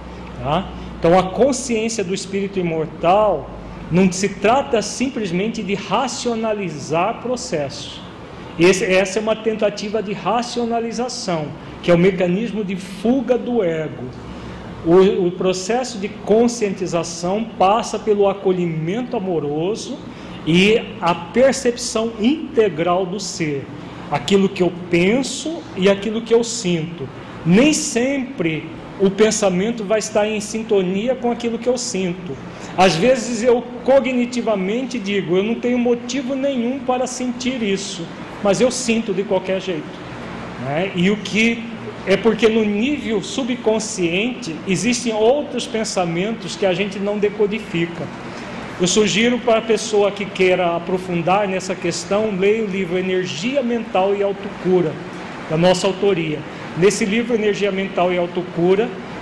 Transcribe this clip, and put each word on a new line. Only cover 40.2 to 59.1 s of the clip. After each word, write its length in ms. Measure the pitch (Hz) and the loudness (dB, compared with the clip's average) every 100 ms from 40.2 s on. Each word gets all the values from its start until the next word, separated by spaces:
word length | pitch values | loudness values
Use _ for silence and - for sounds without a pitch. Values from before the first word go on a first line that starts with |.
| - - - - | -12 -12 -12 -8
né? 260 | 127 151 196 | -4 -2 -2
E 160 | 190 185 | 2 2
o 60 | 208 | 2
que 460 | - 208 226 233 - - - - - | 0 2 2 2 -6 -10 -12 -6 0
é 100 | 196 | 4
porque 320 | 226 214 233 | 4 4 4
no 160 | 226 | 4
nível 580 | 208 208 254 285 214 214 | 2 2 0 0 0 -2
subconsciente 1300 | 156 - 247 247 226 220 220 - 170 180 240 240 - 156 - | -2 -4 -2 0 2 0 0 -2 0 2 0 -4 -8 -6 -2
existem 460 | 170 214 240 240 | 0 2 0 0
outros 540 | 214 220 294 - 247 - | 2 4 4 0 -6 -4
pensamentos 880 | 220 214 - 175 165 202 226 - - | -4 -2 0 0 0 -2 -4 -8 0
que 100 | 196 | 0
a 80 | |
gente 240 | 175 202 202 | 2 -2 -2
não 200 | 202 208 | -2 0
decodifica. 840 | 202 202 202 220 214 170 170 165 143 - - - - - - - | 0 2 0 0 -4 -2 -2 -4 -10 -10 -12 -12 -12 -12 -10 -2
Eu 80 | 180 | 2
sugiro 500 | 220 214 165 240 240 | 4 4 4 2 2
para 200 | 233 220 | 4 2
a 40 | |
pessoa 480 | 226 214 - 208 202 | 4 0 2 2 2
que 140 | 202 | 0
queira 500 | 196 - 185 180 175 | -6 2 4 4 2
aprofundar 720 | 170 170 185 180 175 165 190 208 | 0 -2 -4 -2 -2 2 2 2
nessa 280 | 190 180 | -2 -4
questão, 580 | 180 175 165 - 196 220 185 | -4 -2 -4 -2 0 0 2
leia 280 | 196 220 | 4 4
o 20 | 214 | 0
livro 320 | 190 180 185 | -2 -2 -2
Energia 640 | 185 185 180 143 233 285 | 0 0 -2 -4 -2 0
Mental 540 | 240 233 220 185 190 202 | 0 -2 0 2 2 2
e 60 | |
Autocura, 680 | 196 196 - - 175 180 156 135 - - - - - | 0 -2 -8 -4 2 4 2 -2 -10 -12 -12 -12 -4
da 80 | 160 | 2
nossa 300 | 180 180 202 | 4 4 0
autoria. 540 | 190 202 180 160 147 - - - 156 | 2 2 2 0 -4 -8 -12 -8 2
Nesse 280 | 196 208 | 4 4
livro, 300 | 220 220 240 | 2 0 2
Energia 360 | 233 214 180 202 | 2 2 2 0
Mental 420 | 190 196 185 180 | 0 -2 0 2
e 60 | 180 | 2
Autocura, 720 | 175 180 170 - 175 190 240 - - | 0 -2 -4 2 4 4 2 -4 -12